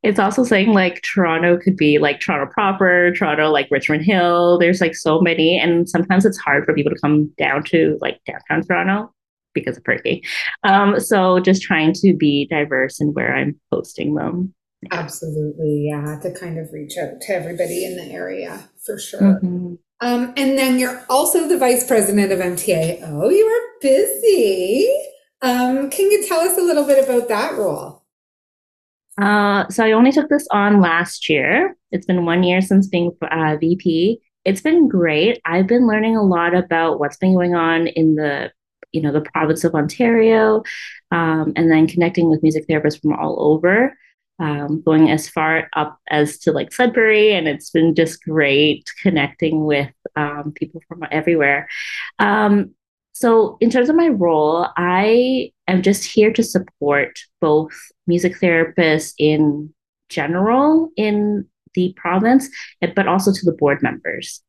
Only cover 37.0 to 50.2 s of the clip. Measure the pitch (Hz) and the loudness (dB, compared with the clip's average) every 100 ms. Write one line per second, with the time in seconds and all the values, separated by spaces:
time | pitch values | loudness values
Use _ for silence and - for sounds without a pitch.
37 | 143 - 185 185 175 175 165 165 165 - | -4 -2 0 2 2 0 0 0 -2 0
38 | 160 151 151 143 - _ _ _ - 160 | 2 2 -2 -4 -8 _ _ _ -10 -4
39 | 151 147 151 160 156 156 170 160 156 - | -2 -2 -4 -4 -2 0 0 0 -4 0
40 | 240 233 220 220 220 214 - - - - | 2 4 4 4 4 0 -4 -16 -18 -20
41 | _ 170 165 160 156 - 165 160 160 175 | _ -2 0 -2 -2 0 2 4 4 2
42 | 170 180 165 156 156 151 151 156 156 151 | 0 2 0 2 2 0 -2 0 0 -2
43 | 156 - 156 - 151 156 170 202 262 - | -4 -2 -4 -2 0 2 2 2 0 -4
44 | _ _ _ _ 160 147 147 156 160 156 | _ _ _ _ -6 -4 -6 -4 2 4
45 | 160 156 - - 156 160 - 156 151 - | 4 2 -2 -4 -2 -2 -2 -6 -6 -8
46 | - 151 147 - - 151 - - 247 240 | -4 -2 -2 -2 -2 -2 -4 0 0 2
47 | 220 214 214 196 160 143 - 165 165 160 | 2 4 4 2 -2 -6 -2 2 2 2
48 | 160 - - 156 143 139 151 - - - | 0 -2 -4 0 2 4 2 0 -8 -4
49 | 196 165 139 - 160 156 151 143 139 _ | 0 0 -2 -4 -2 -2 0 -2 -2 _
50 | - - | -12 -6